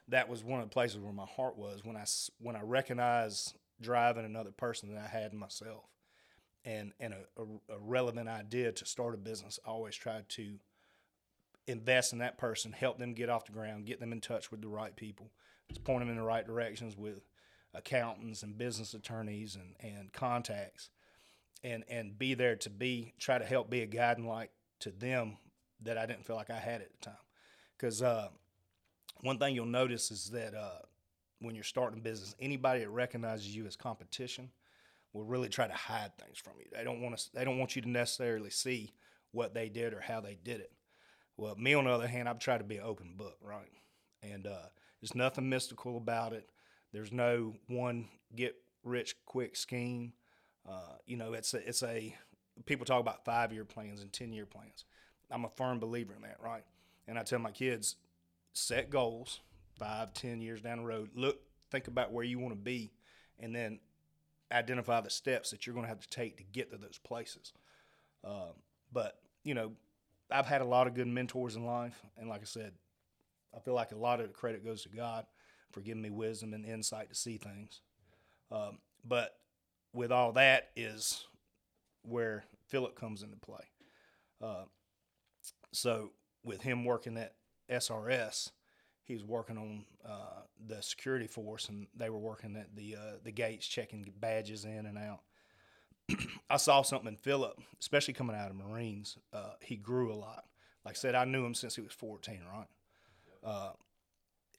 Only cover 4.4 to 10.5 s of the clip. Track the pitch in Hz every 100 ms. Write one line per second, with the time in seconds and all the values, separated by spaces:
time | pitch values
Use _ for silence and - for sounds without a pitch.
4.4 | 104 - 123 113 104 104 107 110 107 104
5.4 | 101 - 110 107 - _ _ _ _ _
6.4 | _ _ 120 107 104 - 117 98 92 -
7.4 | 110 107 - 104 104 127 123 117 113 113
8.4 | 104 120 117 113 - - 120 110 104 107
9.4 | 101 - 113 113 110 - 117 110 101 -
10.4 | 104